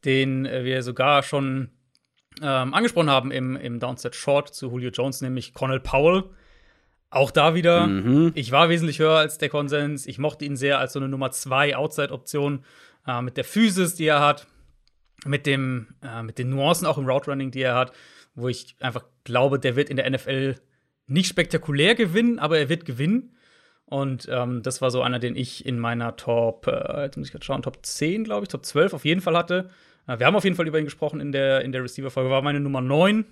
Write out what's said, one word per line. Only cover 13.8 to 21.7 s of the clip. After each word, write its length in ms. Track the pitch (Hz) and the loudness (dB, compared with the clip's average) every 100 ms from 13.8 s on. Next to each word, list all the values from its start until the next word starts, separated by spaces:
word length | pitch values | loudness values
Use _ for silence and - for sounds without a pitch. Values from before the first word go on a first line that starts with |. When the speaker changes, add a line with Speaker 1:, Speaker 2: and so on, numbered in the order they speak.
| 180 | 0
Speaker 1:
die 120 | 175 156 | 0 2
er 120 | 151 | 4
hat, 280 | 147 143 - _ _ _ _ _ _ _ | 4 2 -4 _ _ _ _ _ _ _
mit 220 | 143 143 143 | -4 -2 0
dem, 480 | 135 131 127 110 - | 0 0 -4 -8 -18
äh, 200 | 135 113 | -14 -10
mit 140 | 113 110 | -10 -6
den 120 | 123 | -4
Nuancen 360 | 135 139 165 165 | 0 2 2 2
auch 100 | 151 | -2
im 100 | 135 | 0
Route 220 | 131 139 | 0 0
Running, 220 | 139 135 | -6 -6
die 100 | 123 | -2
er 140 | 131 123 | 0 2
hat, 160 | 127 - - - _ | 0 -6 -20 -20 _
wo 140 | - 123 | -8 -6
ich 260 | 120 - - | -6 -10 -8
einfach 240 | 131 120 - _ | -8 -8 -12 _
glaube, 380 | - 120 135 135 | -2 2 2 2
der 160 | 131 123 | 0 0
wird 120 | 147 | 0
in 80 | 131 | 0
der 100 | 127 | -2
N 80 | |
F 120 | 131 - | -2 -4
L 300 | 135 135 127 _ _ _ _ _ | -2 -2 -4 _ _ _ _ _
nicht 220 | 139 185 | 0 0
spektakulär 680 | - 170 160 - | 0 -2 -2 -2